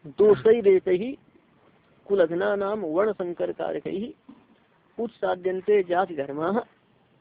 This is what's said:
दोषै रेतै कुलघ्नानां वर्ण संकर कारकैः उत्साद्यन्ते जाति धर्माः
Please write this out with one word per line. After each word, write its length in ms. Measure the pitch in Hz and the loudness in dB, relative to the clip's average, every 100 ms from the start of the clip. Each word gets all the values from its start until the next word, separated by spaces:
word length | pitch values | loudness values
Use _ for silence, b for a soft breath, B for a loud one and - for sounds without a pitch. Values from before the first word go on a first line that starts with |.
| 160 | -18
दोषै 500 | - 208 202 220 233 | 2 4 6 4 4
रेतै 540 | 202 185 190 180 233 277 _ _ _ _ _ _ _ _ - | 4 4 2 -2 -2 -10 _ _ _ _ _ _ _ _ -4
कुलघ्नानां 680 | 196 165 170 202 202 196 214 | 0 2 2 -2 -2 -4 -4
वर्ण 340 | 175 160 220 | -2 0 0
संकर 380 | 190 180 165 175 | -2 -8 -6 -8
कारकैः 500 | 165 165 156 156 175 240 - - - _ _ _ _ _ - | -6 -6 -6 -8 -8 -10 -14 -20 -20 _ _ _ _ _ -10
उत्साद्यन्ते 840 | 226 _ 190 185 180 185 185 208 180 | -10 _ -4 -2 -2 -4 2 2 2
जाति 300 | 175 190 156 | -2 -2 -6
धर्माः 440 | 139 143 165 214 - _ _ _ _ _ | -8 -4 -2 -4 -6 _ _ _ _ _